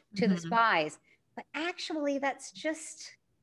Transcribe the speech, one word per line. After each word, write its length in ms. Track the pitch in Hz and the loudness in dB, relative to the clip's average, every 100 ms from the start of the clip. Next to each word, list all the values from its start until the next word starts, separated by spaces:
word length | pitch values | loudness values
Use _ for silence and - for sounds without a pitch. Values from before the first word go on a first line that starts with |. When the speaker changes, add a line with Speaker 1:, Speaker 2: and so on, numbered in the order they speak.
| _ 196 | _ 0
Speaker 1:
to 100 | 202 | 2
the 80 | 180 | 2
Speaker 2:
Mm-hmm. 100 | 165 | 2
Speaker 1:
spies. 500 | 226 226 175 151 - _ _ _ - | 4 6 4 2 -4 _ _ _ -16
But 80 | - | -8
actually, 640 | 285 339 359 - 311 285 277 | -4 -4 -4 -6 -2 0 0
that's 320 | 277 277 - | 0 -4 -10
just 580 | - 311 311 - - - - _ _ | -6 -4 -4 -8 -14 -18 -20 _ _